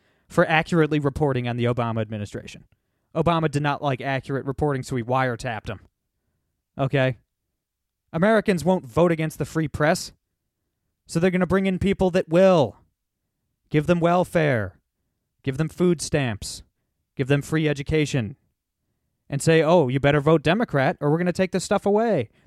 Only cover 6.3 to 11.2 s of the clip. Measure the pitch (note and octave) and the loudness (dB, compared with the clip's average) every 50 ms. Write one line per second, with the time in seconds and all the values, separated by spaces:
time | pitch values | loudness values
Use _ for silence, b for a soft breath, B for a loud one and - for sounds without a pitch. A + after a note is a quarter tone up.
6.3 | _ _ _ _ _ _ _ _ _ - C#3 B2+ - C#3 C3 C3 B2+ - _ _ | _ _ _ _ _ _ _ _ _ -4 -4 -2 0 0 0 0 -2 -6 _ _
7.3 | _ _ _ _ _ _ _ _ _ _ _ _ _ _ _ _ - E3 F#3 G#3+ | _ _ _ _ _ _ _ _ _ _ _ _ _ _ _ _ -2 0 2 4
8.3 | A3+ G#3+ G3 - F#3+ E3 C#3+ F3+ F#3 F3+ C#3 B2 A2 D#3 F3 F3 E3+ D#3 D#3+ D#3 | 2 2 2 0 -2 0 2 0 0 0 -2 -4 0 2 2 2 2 0 -2 -6
9.3 | - - D3+ - - D#3+ D#3+ C#3+ - - D3+ D3+ F#3 - - - _ _ _ _ | -4 -6 -8 -4 -4 -4 -4 -4 -2 0 0 0 0 0 -4 -12 _ _ _ _
10.3 | _ _ _ _ _ _ _ _ _ _ _ _ _ _ _ _ - E3 | _ _ _ _ _ _ _ _ _ _ _ _ _ _ _ _ -2 0